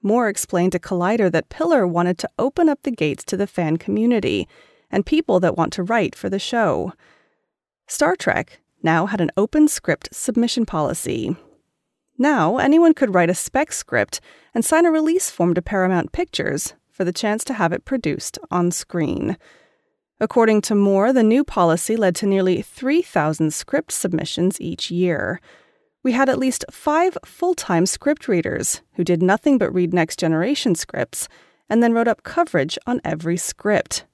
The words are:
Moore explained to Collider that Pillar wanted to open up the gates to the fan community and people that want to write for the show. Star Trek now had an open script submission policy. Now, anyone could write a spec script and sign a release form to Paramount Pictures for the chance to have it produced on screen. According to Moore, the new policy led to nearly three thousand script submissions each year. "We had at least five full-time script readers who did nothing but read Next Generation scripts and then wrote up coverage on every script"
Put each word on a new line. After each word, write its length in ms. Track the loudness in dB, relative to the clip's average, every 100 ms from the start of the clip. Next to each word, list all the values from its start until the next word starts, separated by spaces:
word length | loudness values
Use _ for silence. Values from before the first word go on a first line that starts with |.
Moore 240 | 2 2 0
explained 460 | -2 -4 0 0
to 60 | 0
Collider 520 | -4 -2 0 2 2
that 180 | 2 -2
Pillar 380 | -4 2 2 2
wanted 300 | 2 0 -2
to 100 | -6 -2
open 300 | -2 2 2
up 160 | 2
the 80 | -4
gates 320 | -2 -2 -4
to 140 | -6 -4
the 100 | -4
fan 300 | -2 -2 -2
community 720 | -2 0 2 2 0 -2 -4 _ _ _ _
and 140 | -4 0
people 340 | -2 2 2
that 180 | 2 0
want 160 | -2
to 100 | -2
write 300 | -2 0 0
for 160 | -4 -6
the 80 | -6
show. 560 | -4 0 0 0 -4 -10 _ _ _ _ _ _ _ _ _
Star 280 | -2 0 0
Trek 440 | -2 -2 -4 -14 _ _
now 220 | 0 0 0
had 160 | -2
an 100 | -2 0
open 300 | 0 4 2
script 420 | 2 -4 -4 -4
submission 540 | -8 -4 0 0 0 -2
policy. 680 | -2 -2 -4 -4 -4 -4 -6 -10 _ _ _ _ _ _ -2
Now, 400 | 0 2 2 2
anyone 360 | 4 6 6
could 220 | 4 2 4
write 140 | 2
a 40 |
spec 380 | 0 -2 -2 -2
script 500 | -6 -4 -2 -2 -4 _ -20 _
and 100 | -4
sign 220 | 2 4 4
a 60 |
release 400 | 4 2 0 -2
form 220 | -2 0 0
to 60 |
Paramount 500 | -2 -2 0 0 -2
Pictures 600 | -6 -6 -4 -4 -4 -8 -12 _
for 120 | _
the 100 | -4
chance 300 | -2 -2 -2 -4
to 80 |
have 200 | -2 -2
it 120 | -2 -4
produced 520 | -4 -2 -4 -8 -14 -6
on 200 | 0 0
screen. 680 | -2 -6 -4 -2 -2 -4 -6 _ _ _ _ _ _ _ _
According 420 | -2 2 4 4
to 120 | 2 2
Moore, 360 | 4 4 4
the 120 | 4
new 200 | 4 4
policy 520 | 0 2 2 2 0 0
led 200 | 0 0
to 100 | 0
nearly 340 | 0 2 0
three 400 | -4 -8 0 0
thousand 520 | 0 0 0 0 -2
script 380 | -2 -4 -4 -4
submissions 680 | -6 -4 -4 -4 -2 -2 -2
each 300 | -8 -8 -6
year. 500 | -2 0 0 -4 -6 _ -20 _ _ _ _
"We 80 | -2
had 180 | 0 2
at 80 | 2
least 280 | -2 -4 -10
five 480 | -6 -2 2 0 -2 -16
full-time 600 | -6 -2 -2 0 0 2
script 400 | 0 -2 -2 0
readers 540 | -2 0 -4 -4 -6 _
who 100 | -6
did 200 | 0 2
nothing 340 | 4 2 2 2
but 160 | 2
read 200 | 0 0
Next 260 | 0 -2 -2
Generation 560 | -2 0 0 -2 0 -2
scripts 520 | -4 -6 -6 -6 -12 -14 _ _ _
and 140 | 2
then 120 | 4
wrote 140 | 2 0
up 160 | -2
coverage 540 | -4 -2 0 0 -2 -4 -4
on 160 | -4
every 340 | -4 -6 -4 -4
script" 680 | -4 -6 0 0 0 -8 -10